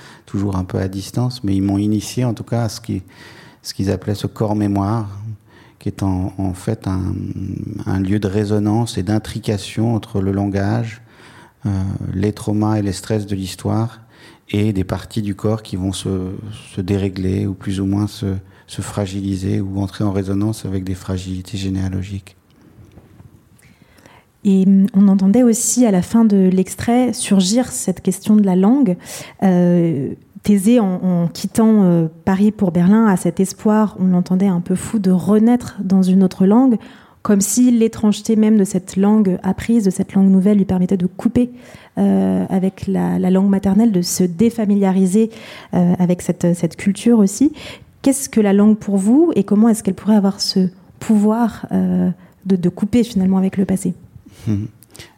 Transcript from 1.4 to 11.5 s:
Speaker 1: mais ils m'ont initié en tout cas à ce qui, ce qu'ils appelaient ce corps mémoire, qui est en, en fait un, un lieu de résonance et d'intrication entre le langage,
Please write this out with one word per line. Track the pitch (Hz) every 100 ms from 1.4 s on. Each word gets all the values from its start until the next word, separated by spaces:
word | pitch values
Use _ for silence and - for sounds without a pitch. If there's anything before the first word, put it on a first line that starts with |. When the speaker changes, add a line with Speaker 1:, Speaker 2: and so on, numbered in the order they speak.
Speaker 1:
mais | 101 98
ils |
m'ont | 98 98
initié | 104 107 98 -
en | 123
tout | 107
cas | - 117
à | 113
ce | -
qui, | - 101 - - - - - _
ce | -
qu'ils | - 98
appelaient | 95 -
ce | 104 -
corps | - 107 104
mémoire, | 104 98 98 117 104 98 110 107 _ _ _ _
qui | 101
est | 95
en, | 98 92 95 -
en | 95
fait | 92 - 110 -
un, | 92 92 95 95 98 95 95 - - -
un | 95
lieu | 95 104
de | 104
résonance | 101 104 107 104 107 117 -
et |
d'intrication | 95 107 - 113 - 101 - - 113
entre | 113 - 101
le | 95
langage, | 98 101 98 101 113 117 - - - - - -